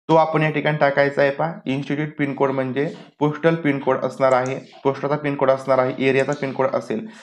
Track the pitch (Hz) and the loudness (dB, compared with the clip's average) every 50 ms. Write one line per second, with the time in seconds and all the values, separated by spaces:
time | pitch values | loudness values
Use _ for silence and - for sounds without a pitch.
0 | _ - 160 160 156 160 156 156 156 156 147 147 143 151 151 151 147 139 139 143 | _ 2 4 4 4 4 2 0 0 0 0 -2 0 0 0 2 2 2 4 2
1 | 139 143 143 143 143 139 143 139 151 165 165 - - - 131 143 135 - 143 143 | 2 2 2 2 2 2 0 -2 -4 -6 -6 -6 -6 -4 -4 -4 -4 -4 -4 -4
2 | 151 151 151 - 147 139 135 - 143 131 135 135 131 131 123 135 147 170 - - | -4 -4 -4 -4 -4 -4 -2 0 0 0 0 -2 -4 -4 -2 -4 -4 -4 -6 -12
3 | - - _ - 143 151 151 - - 165 170 170 165 147 139 139 135 135 131 - | -18 -18 _ -2 -2 -2 0 0 0 0 2 2 0 0 0 0 0 0 0 0
4 | - 131 - - 135 131 131 123 127 131 135 131 - - - - - 139 135 - | -2 -4 0 2 2 4 4 4 2 0 -4 -8 -10 -14 -10 -4 -2 -2 0 0
5 | - 139 147 147 147 143 143 143 139 131 135 135 - 139 131 127 127 127 - - | -2 -2 -2 -2 -2 -2 -2 2 2 2 2 2 2 2 2 2 2 0 0 0
6 | 131 135 131 135 135 147 147 - 139 135 127 - 131 135 - 120 120 - 110 107 | 2 2 2 2 2 0 -2 -4 -4 -4 -2 -2 -2 0 -2 -2 -4 -4 -6 -6
7 | - - - - | -6 -10 -14 -20